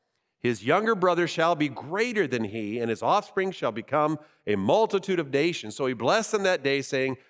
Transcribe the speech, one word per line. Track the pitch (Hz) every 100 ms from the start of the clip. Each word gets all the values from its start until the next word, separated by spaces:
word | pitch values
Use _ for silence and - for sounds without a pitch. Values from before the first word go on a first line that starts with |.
| _ _ _ _
his | 120 110 110
younger | 175 220 214
brother | 180 170 170
shall | - 165 165
be | 147
greater | 120 131 190 247 214 147
than | 120
he, | 107 113 104 117
and | 117
his | 107
offspring | 123 190 - - 190
shall | 180 131
become | 110 - 147 151 156 - _ -
a | 101
multitude | 101 190 220 196 190 180
of | 143
nations." | 135 165 - 107 104
So | 131
he |
blessed | 120 120 208 214
them | 214
that | 190 175
day, | 135 139
saying, | 131 135 131 127